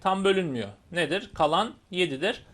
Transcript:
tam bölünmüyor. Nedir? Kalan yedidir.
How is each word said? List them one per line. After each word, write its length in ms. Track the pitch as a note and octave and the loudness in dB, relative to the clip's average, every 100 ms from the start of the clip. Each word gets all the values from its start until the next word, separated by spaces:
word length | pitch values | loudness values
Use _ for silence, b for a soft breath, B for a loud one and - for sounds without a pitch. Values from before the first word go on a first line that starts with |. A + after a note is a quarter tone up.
tam 240 | F#3+ F#3+ | -2 2
bölünmüyor. 440 | G3 F#3+ E3+ B2 G2+ - - | 2 2 0 -4 -8 -12 -8
Nedir? 380 | E3+ D3+ F#3 A#3 | -4 -2 -2 -4
Kalan 400 | - D3+ E3+ A3 - - | 0 2 2 0 -6 -8
yedidir. 560 | F3+ F3 C3+ F#3 B3 b | -2 -2 0 -4 -4 b